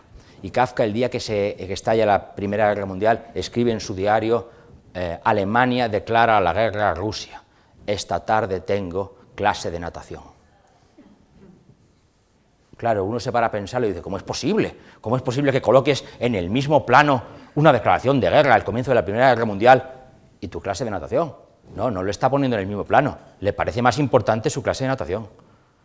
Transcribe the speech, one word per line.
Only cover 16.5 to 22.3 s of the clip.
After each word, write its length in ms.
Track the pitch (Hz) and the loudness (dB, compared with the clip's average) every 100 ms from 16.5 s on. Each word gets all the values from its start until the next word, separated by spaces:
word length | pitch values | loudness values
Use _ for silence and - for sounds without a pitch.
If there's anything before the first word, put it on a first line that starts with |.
| 117 139 151 110 | -2 2 2 6
plano 380 | 123 147 131 - - - - | 6 6 2 -2 -18 -8 2
una 160 | 156 | 4
declaración 480 | 123 107 87 117 139 | 4 4 2 2 2
de 100 | 92 | 4
guerra, 240 | 117 143 | 4 6
el 80 | 110 | 4
comienzo 300 | 95 107 131 | 2 -4 0
de 20 | |
la 100 | 120 | 0
Primera 260 | 98 107 131 | 2 2 4
Guerra 140 | 117 113 | 4 0
Mundial, 520 | 101 117 131 - - - - _ - | 2 6 6 4 -16 -20 -20 _ -14
y 80 | 95 | -12
tu 120 | 87 | -10
clase 240 | 95 98 | -6 -6
de 60 | 120 | -4
natación?". 460 | 98 71 120 165 - - _ - 87 | -6 -4 -2 -2 -6 -20 _ -16 -6
No, 160 | 123 | -4
no 100 | 98 | -2
lo 80 | 95 | -4
está 180 | 101 | -2
poniendo 280 | 131 | 0